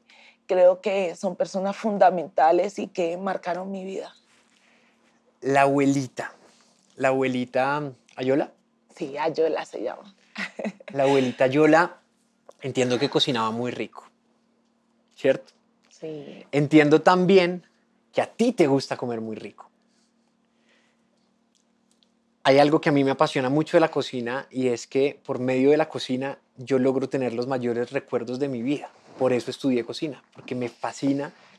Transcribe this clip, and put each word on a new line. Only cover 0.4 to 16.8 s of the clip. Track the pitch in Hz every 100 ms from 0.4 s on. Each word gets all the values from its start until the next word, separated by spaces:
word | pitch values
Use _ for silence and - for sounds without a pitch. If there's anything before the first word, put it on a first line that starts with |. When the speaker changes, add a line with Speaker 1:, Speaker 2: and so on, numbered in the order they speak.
| -
Speaker 1:
creo | 180 180 185
que | 214 196 180 175
son | 190 180
personas | 170 196 196 202
fundamentales | 226 202 185 175 147 - 160 175 202 202
y | 202
que | - 170 175
marcaron | 196 185 180 175 196
mi | 196 190
vida. | 190 - - _ _ _ _ _ _ _ _ _ _ _ _
Speaker 2:
La | 131 139
abuelita, | 139 139 139 139 127 - - - _ _ _ _ _ -
la | 135
abuelita | 135 131 127 123 127 135 147 143 127 _ -
Ayola. | 131 139 - _ _ _ _ -
Speaker 1:
Sí, | 143 143
Ayola | 160 151 160 92 -
se | -
llama. | 110 - 208 _ _ -
<laughs> | - - 214 - -
Speaker 2:
La | 139
abuelita | 135 139 127 - 131
Ayola, | 143 156 156 175 - _ _ _ _ _ _
entiendo | 135 123 123 123
que | 143
cocinaba | 151 147 120 110
muy | 117 123
rico, | 120 104 - - _ _ _ _ _ _ _ _ _ _ -
¿cierto? | 135 127 - _ _ _ _
Speaker 1:
Sí. | _ 160 151 139 - -
Speaker 2:
Entiendo | 143 143 151